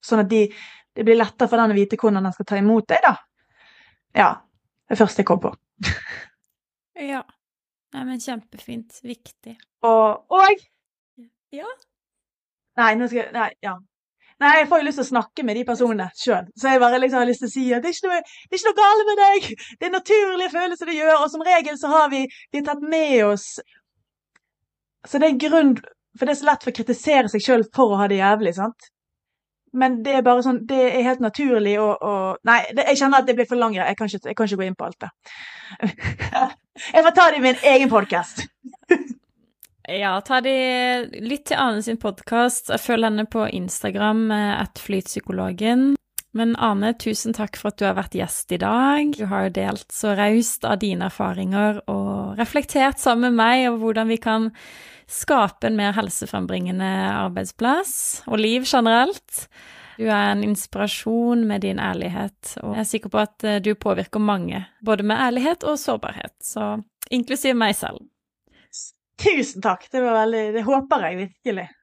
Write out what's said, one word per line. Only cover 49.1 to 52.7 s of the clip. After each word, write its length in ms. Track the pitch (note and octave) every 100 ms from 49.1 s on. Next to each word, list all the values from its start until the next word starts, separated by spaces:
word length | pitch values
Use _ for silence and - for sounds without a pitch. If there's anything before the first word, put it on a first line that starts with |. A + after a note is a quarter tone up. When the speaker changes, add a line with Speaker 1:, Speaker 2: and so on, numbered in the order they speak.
Speaker 2:
Du 140 | C#4+ G#3
har 220 | G3 F#3+
delt 400 | F3+ G3 G3+ -
så 220 | - G#3+ G3
raust 480 | G#3 A3 A#3 -
av 140 | A3+ G3+
dine 300 | G#3 F3+ F3+
erfaringer 720 | - F#3+ F3+ F#3+ G3 G#3 G#3
og 480 | - G3 G3 G3+ G3 G3+
reflektert 560 | A#3 D4 C#4+